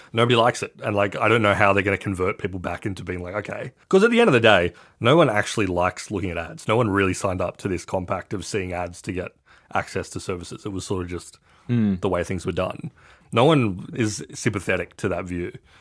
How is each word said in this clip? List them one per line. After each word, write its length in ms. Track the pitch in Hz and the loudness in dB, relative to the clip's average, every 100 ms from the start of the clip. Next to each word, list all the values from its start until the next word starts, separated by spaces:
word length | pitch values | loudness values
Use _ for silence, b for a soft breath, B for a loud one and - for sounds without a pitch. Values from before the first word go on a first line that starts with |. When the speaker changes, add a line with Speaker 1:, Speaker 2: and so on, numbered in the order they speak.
| B | B
Speaker 1:
nobody 220 | 113 120 120 | 0 4 4
likes 260 | 117 - | 4 2
it. 100 | - - | -6 -8
And, 140 | 123 101 | -4 0
like, 180 | 104 - | 0 2
I 120 | 110 | 2
don't 140 | 117 | 4
know 120 | 104 | 4
how 180 | 92 104 | 4 4
they're 100 | 98 | 4
gonna 120 | 98 98 | 2 0
convert 400 | - 92 92 - | -2 -2 -2 -4
people 200 | 98 92 | -6 -6
back 240 | 87 87 110 | -8 -6 -8
into 180 | 92 | -8
being 180 | 90 90 | -8 -8
like, 120 | 87 | -6
"Okay." 380 | 104 101 104 131 _ - | -8 -8 -10 -12 _ 2
'Cause 140 | 190 | 4
at 60 | 226 | 6
the 100 | 233 | 6
end 80 | 233 | 6
of 60 | |
the 60 | 127 | 6
day, 320 | 110 98 87 - b b | 6 6 4 -2 b b
no 160 | 113 160 | 4 6
one 120 | 147 | 4
actually 380 | 104 - - 95 | 2 -2 -2 -2
likes 440 | 87 90 - - | 0 -2 -2 -8
looking 200 | 101 90 | -6 -4
at 80 | 85 | -6
ads. 280 | 82 82 - | -8 -10 0
No 80 | 113 | 0
one 120 | 113 | 2
really 240 | 98 95 | 2 2
signed 260 | 90 101 92 | 0 -2 -2
up 160 | 90 - | -4 -4
to 100 | 101 | -6
this 160 | 87 | -6
compact 480 | - 95 90 95 - | -4 -6 -4 -8 -6
of 120 | 101 | -10
seeing 280 | 82 110 90 | -6 -6 -6
ads 300 | 87 87 87 | -6 -8 -10
to 100 | - | -8
get 200 | 90 90 _ _ b b | -8 -8 _ _ b b
access 340 | 101 - 95 90 | -6 -4 -6 -8
to 100 | 92 | -10
services. 440 | - 90 87 - 107 | -8 -8 -10 -14 -10
It 60 | |
was 120 | 95 | -10
sort 180 | - 95 | -6 -6
of 40 | 87 | -6
just 280 | 87 - - b b b | -10 -12 -20 b b b
Speaker 2:
Mm. 300 | 120 107 92 | 0 0 0
Speaker 1:
the 80 | 101 | 0
way 140 | 87 | 0
things 200 | 85 95 | -2 -4
were 80 | 92 | -4
done. 380 | 90 90 - - _ b b b | -4 -4 -6 -12 _ b b b
No 120 | 113 | 4
one 440 | 135 156 113 92 - | 6 6 2 -2 -8
is 300 | - 110 95 - | -2 -2 -2 -12
sympathetic 640 | - 123 98 101 92 87 - | -4 -4 -2 -2 -2 -4 -6
to 100 | 101 | -4
that 160 | 87 | -4
view. 280 | 92 87 87 - b b | -4 -6 -8 -10 b b